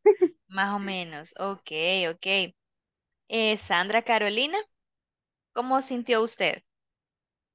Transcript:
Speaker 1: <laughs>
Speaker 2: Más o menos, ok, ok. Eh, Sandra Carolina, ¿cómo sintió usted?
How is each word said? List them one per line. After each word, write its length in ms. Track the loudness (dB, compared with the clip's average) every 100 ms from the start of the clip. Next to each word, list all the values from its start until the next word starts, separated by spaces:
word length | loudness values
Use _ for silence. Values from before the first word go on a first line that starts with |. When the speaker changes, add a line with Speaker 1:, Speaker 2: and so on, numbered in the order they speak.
| 4
Speaker 1:
<laughs> 320 | 6 4 0 _
Speaker 2:
Más 260 | -2 -2
o 60 | -2
menos, 540 | -4 -6 -6 -10 -14 -8
ok, 320 | -8 -8 -8 -4 0 0 0
ok. 420 | -4 -2 0 -2 -6 _ _ _ _ _ _ -6
Eh, 300 | -2 0 0
Sandra 460 | 0 0 2 0
Carolina, 540 | 2 0 0 -2 -2 -4 -8 _ _ _ _ _ _ _ _
¿cómo 280 | -6 0 0
sintió 400 | -2 -6 0 2
usted? 400 | 2 0 -2 -2 _ _ _ _ _ _ _ _ _